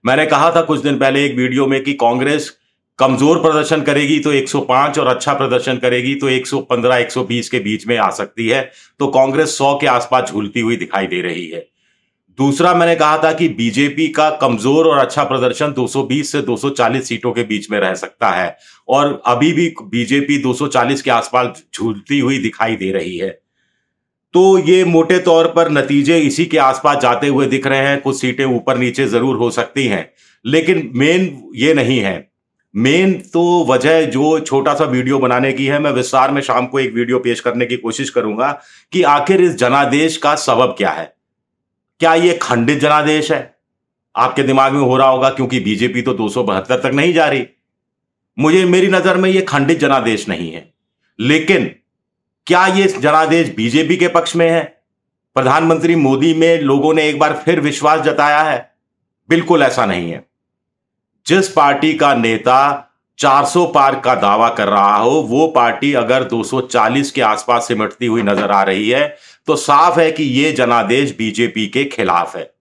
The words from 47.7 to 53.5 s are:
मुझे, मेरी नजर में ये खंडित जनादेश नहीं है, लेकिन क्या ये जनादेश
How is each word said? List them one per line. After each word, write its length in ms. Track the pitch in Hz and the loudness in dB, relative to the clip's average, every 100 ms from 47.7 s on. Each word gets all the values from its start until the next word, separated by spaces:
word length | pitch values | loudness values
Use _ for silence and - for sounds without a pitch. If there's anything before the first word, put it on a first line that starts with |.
| _ _ _ _ _ _ - | _ _ _ _ _ _ -2
मुझे, 260 | 156 180 | 2 4
मेरी 220 | 185 180 190 | 4 2 2
नजर 300 | 185 185 180 | 2 0 0
में 120 | 185 | 2
ये 120 | 190 | 0
खंडित 380 | 185 143 139 165 | 0 -2 0 0
जनादेश 500 | 139 135 113 107 - | 2 0 0 -2 -4
नहीं 220 | 82 82 | -8 -10
है, 220 | 82 _ _ _ _ _ - | -14 _ _ _ _ _ -6
लेकिन 560 | 120 156 156 135 92 - _ _ _ _ _ _ - | 0 0 2 0 -2 -10 _ _ _ _ _ _ 0
क्या 200 | 175 190 | 2 4
ये 160 | 190 | 2
जनादेश 720 | 190 - 147 156 156 165 156 | 0 0 2 2 2 0 0